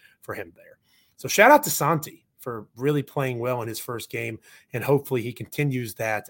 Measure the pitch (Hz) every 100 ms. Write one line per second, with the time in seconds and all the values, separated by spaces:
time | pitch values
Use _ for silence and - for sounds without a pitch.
0 | - _ - 101 85 - 85 - _ _
1 | _ - - - 240 294 180 - 147 165
2 | - - _ _ 127 113 101 117 139 147
3 | - 147 131 120 120 123 113 110 - 117
4 | - 117 117 110 - - _ 120 127 139
5 | - 127 117 - 107 - 147 127 117 -
6 | 113 104 -